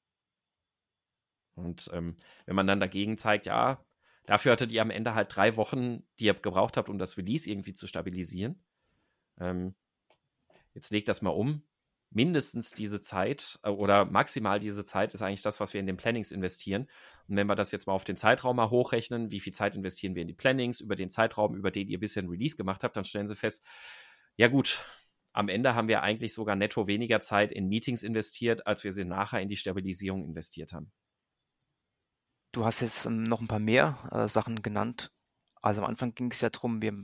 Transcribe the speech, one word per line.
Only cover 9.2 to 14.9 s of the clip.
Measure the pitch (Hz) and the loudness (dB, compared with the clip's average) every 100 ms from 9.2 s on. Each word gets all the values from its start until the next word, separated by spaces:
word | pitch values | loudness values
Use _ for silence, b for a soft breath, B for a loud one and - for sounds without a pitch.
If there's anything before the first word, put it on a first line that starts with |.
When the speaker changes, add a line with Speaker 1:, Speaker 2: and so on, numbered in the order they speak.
| _ - | _ -8
Speaker 1:
Ähm, | 90 90 92 - _ _ _ _ _ _ _ b b | -4 -4 -4 -8 _ _ _ _ _ _ _ b b
jetzt | - - | -10 -2
legt | 104 104 | 0 2
das | 98 | 0
mal | 95 | 0
um. | 80 120 151 - _ _ _ _ | 2 2 0 -6 _ _ _ _
Mindestens | 104 147 165 - 117 113 | 2 2 4 0 -2 -4
diese | - 104 104 | -4 -4 -4
Zeit, | - 98 101 147 - - | -4 -2 -2 -2 -6 -6
äh, | 104 | -4
oder | 101 101 101 | 0 6 6
maximal | 95 95 127 - 104 101 | 6 4 2 2 0 0
diese | 107 101 | 0 -6
Zeit | 98 | -4